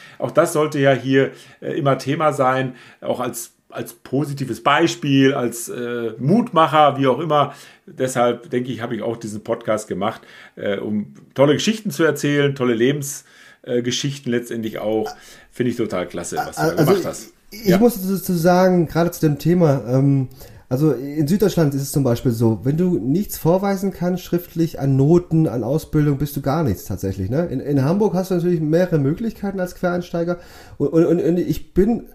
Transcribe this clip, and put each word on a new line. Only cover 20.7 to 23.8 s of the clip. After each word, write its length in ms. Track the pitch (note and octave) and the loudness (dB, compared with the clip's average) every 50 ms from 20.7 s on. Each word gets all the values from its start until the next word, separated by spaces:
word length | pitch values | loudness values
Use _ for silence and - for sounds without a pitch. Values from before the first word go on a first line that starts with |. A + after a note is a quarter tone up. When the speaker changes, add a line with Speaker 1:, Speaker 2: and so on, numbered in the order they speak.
Speaker 2:
also 200 | B2+ B2+ D3+ D#3 | -2 0 2 2
in 360 | C3 A#2 C3+ C#3+ C#3+ D#3 D#3 C#3 | 0 0 -4 -8 -2 -2 0 2
Süddeutschland 460 | F#3 G3+ G#3+ F#3+ - F3 E3 C#3+ C3+ | 2 2 2 2 2 2 2 2 2
ist 80 | C#3 | -2
es 100 | C#3 C3+ | -4 -2
zum 120 | - D#3 C#3 | 0 0 2
Beispiel 280 | C3 A#2+ A#2 - C3+ | 2 0 0 0 -2
so, 280 | A2+ A2+ A#2+ A2+ A2 G2+ F#2+ | 0 2 2 2 2 0 -2
wenn 140 | C3 D3 D#3+ | -2 0 0
du 220 | F3+ F3+ F3 - | 0 0 0 0
nichts 400 | G2 B2+ C#3+ F#3 G#3 - - - | 0 0 0 0 -2 -4 -6 -2
vorweisen 520 | - D#3 F3 F#3+ G3 G3+ G3 F#3 | 0 2 2 2 2 0 -2 -2